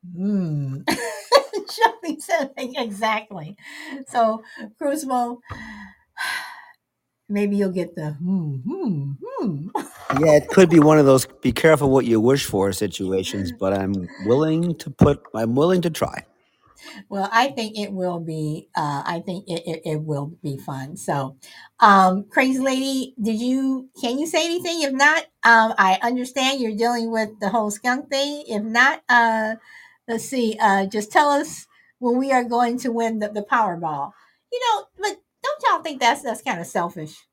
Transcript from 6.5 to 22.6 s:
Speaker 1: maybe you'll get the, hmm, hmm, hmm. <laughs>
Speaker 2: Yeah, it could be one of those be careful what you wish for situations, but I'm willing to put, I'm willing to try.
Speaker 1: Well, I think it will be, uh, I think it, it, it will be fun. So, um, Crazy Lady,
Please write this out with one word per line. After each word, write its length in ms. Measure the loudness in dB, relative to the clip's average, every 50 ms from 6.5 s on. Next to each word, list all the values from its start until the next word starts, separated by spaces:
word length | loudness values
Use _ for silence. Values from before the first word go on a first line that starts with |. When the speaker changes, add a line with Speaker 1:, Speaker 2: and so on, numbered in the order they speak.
| -16 -18 -20 -20 -20 _ _ _ _ _ _ _ _ _ _ _
Speaker 1:
maybe 280 | -2 0 0 0 2 0
you'll 140 | 0 0
get 240 | 0 -2 -4 -6 -6
the, 160 | -8 -8 -8 -6
hmm, 420 | -6 -4 -2 -2 -2 -2 -2 -6 -6
hmm, 540 | -6 -6 -6 -4 -4 -4 -2 -2 -4 -6 -8 -10 -10 -12 -8 -6
hmm. 280 | -4 -4 -4 -4 -8 -8 -8
<laughs> 60 | -8 -8 -8 -14 -20 -8 -4
Speaker 2:
Yeah, 280 | -2 2 4 6 6 6
it 140 | 4 4
could 180 | 4 4 6 8
be 100 | 8 6
one 200 | 8 8 8 6
of 60 | 8
those 200 | 8 6 6 4 0 -10 _
be 100 | -4 -2 -2
careful 360 | 2 4 6 6 6 4 4
what 160 | 4 4 4
you 140 | 4 2 4
wish 240 | 4 4 2 2 0
for 260 | -2 0 0 0 0 0
situations, 760 | -2 -4 -6 -4 -6 -4 -2 -2 -2 -2 -2 -4 -4 -4 -6
but 220 | -6 -4 -2 0 0
I'm 380 | 0 0 -2 -2 -4 -6 -8 -12 -8
willing 560 | 0 2 2 4 4 2 2 0 0 -2 -4 -6
to 140 | -8 -14
put, 300 | 2 _ 4 4 4 2 _ -12 _
I'm 200 | -4 -2 0 2
willing 260 | 2 2 4 2 2 0
to 80 | -2
try. 340 | -2 -2 -4 -4 -4 -10 -16 _ _ _ _ _ _ _ _ _ _ _ -20 -20 -20 -20 -18 _
Speaker 1:
Well, 200 | -6 -6 -4 0
I 180 | 2 2 2 2
think 280 | -2 -6 -8 -8 -6 -8
it 140 | -8 -6 -6
will 260 | -4 -4 -4 -4 -4
be, 500 | -6 -6 -6 -4 -4 -4 -6 -6 -10 _ _
uh, 280 | -4 -4 -2 -4 -4 -4
I 160 | -6 -6 -6 -6
think 200 | -8 -10 -10 -8 -8
it, 140 | -8 -8 -6 -8
it, 140 | -10 -8 -6
it 160 | -6 -6 -4
will 320 | -4 -4 -4 -4 -4 -8 -10 _
be 160 | -10 -10 -10 -8
fun. 400 | -10 -10 -10 -10 -10 -12 -14 -12
So, 400 | -6 -4 -2 -2 -2 -6 -10 _ -20 -20 -20 -20 -20 -20 _ _
um, 460 | 6 8 8 8 6 6 4 0 -4 _
Crazy 300 | 0 0 2 2 2
Lady, 540 | 0